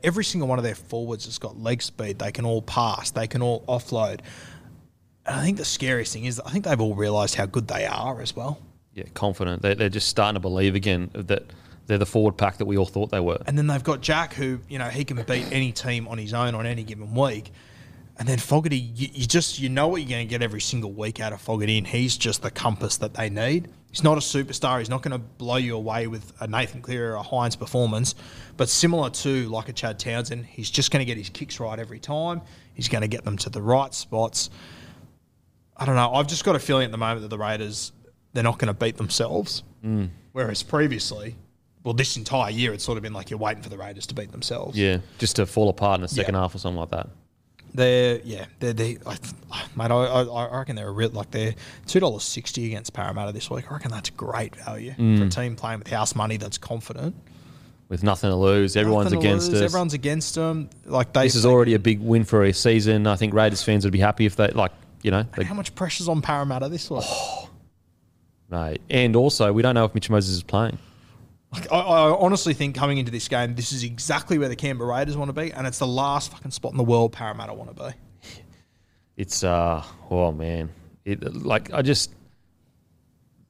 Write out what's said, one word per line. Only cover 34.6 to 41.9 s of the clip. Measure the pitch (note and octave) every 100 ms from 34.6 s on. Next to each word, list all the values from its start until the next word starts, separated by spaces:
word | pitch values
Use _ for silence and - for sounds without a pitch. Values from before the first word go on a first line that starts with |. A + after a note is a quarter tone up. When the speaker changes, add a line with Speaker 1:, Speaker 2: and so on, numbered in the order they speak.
| - - - - - _ _ _ _ _ _ -
Speaker 1:
I | C3+
don't | B2+
know. | A#2+
I've | C3 C#3+
just | E3 -
got | D3
a |
feeling | - C3+ A#2+
at |
the | A2
moment | A2+ A2+
that | G#2+
the | G#2+
Raiders, | G#2+ G#2+ G#2+ G#2 - - - _ _
they're | C3+
not | A#2 -
gonna | A2
beat | G2+ A#2 A#2
themselves. | A2 - A#2 F3 G3+ - - -
Speaker 2:
Mm. | A2 G#2+ F#2 - -
Speaker 1:
Whereas | C3 A2+ G#2
previously, | - D3+ D3+ A2+ - G#2+ A2 A2+ - _ _ _
well, | A#2+